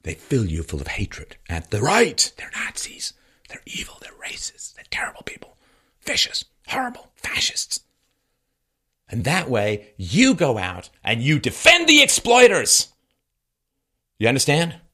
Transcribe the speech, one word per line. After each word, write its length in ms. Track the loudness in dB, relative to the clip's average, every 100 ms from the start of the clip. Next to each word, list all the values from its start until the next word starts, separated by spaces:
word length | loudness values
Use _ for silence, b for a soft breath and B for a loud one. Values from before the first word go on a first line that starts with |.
They 100 | -10
fill 320 | -12 -2 -2
you 180 | 0 -4
full 180 | -6 -8
of 60 | -8
hatred 500 | -8 -8 -10 -18 -20 -10
at 220 | -10 -6
the 100 | -2
right. 500 | 2 2 2 0 -4 -4
They're 140 | -14
Nazis. 580 | -10 -10 -8 -12 -10 -14 _ b b _
They're 120 | -20
evil. 320 | -14 -14 -14 -16
They're 100 | -20
racist. 640 | -16 -16 -12 -12 _ -18
They're 100 | -18 -10
terrible 340 | -8 -8 -10
people. 340 | -16 -16 -20 _ _ _ _ _
Vicious. 440 | -4 -2 -2 -4 -10 _ -8
Horrible. 440 | -6 -6 -10 -20
Fascists. 640 | _ -8 -4 -4 -4 -8 -10 _ _ _ _ _ _ _ _ _ _ _ _ _
And 140 | -6
that 260 | -2 -2 0
way, 440 | 0 0 -4 -8 -14
you 360 | -2 4 4
go 240 | 4 0 0
out 320 | -4 -8 -16 _
and 180 | -4 0
you 180 | 2 2
defend 480 | 0 2 4 4 6
the 140 | 6
exploiters. 920 | 6 2 4 6 8 6 2 2 0 _ _ _ _ _ _ _ _ _ _ _ _ _
You 80 | 0
understand? 480 | 2 2 2 0 -6 _